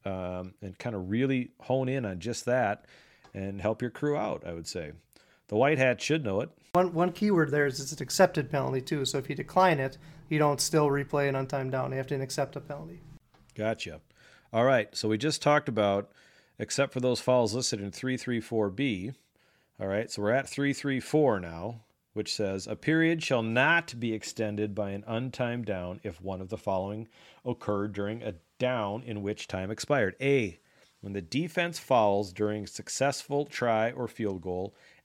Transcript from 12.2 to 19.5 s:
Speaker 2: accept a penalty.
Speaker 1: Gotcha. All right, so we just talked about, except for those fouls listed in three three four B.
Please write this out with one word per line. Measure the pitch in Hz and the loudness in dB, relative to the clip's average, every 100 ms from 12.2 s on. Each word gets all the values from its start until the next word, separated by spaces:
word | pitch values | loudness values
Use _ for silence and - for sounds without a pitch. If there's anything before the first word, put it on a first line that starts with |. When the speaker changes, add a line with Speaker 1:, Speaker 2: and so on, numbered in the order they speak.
Speaker 2:
accept | 135 - 139 143 | -2 -2 -4 -6
a | |
penalty. | - 143 160 175 - - _ _ _ | -10 -12 -12 -16 -20 -20 _ _ _
Speaker 1:
Gotcha. | - 107 113 90 80 - _ - - _ | -2 -2 -2 -6 -12 -18 _ -20 -20 _
All | 113 | 2
right, | 127 127 104 - | 4 4 2 -2
so | 110 | 0
we | 110 | 2
just | 147 - | 0 0
talked | 147 147 143 | 4 4 2
about, | 107 101 101 101 _ _ _ _ - | 2 4 2 -2 _ _ _ _ -10
except | 110 - 139 | -4 0 0
for | 127 | 0
those | 123 120 | 0 2
fouls | - 127 113 | 4 4 4
listed | 98 - 107 | 0 -2 -4
in | 101 | -6
three | - 127 127 | -6 -4 -4
three | - 120 | -2 -4
four | - 113 104 | 0 0 0
B. | 95 139 95 104 135 _ _ _ | 0 0 0 -4 -10 _ _ _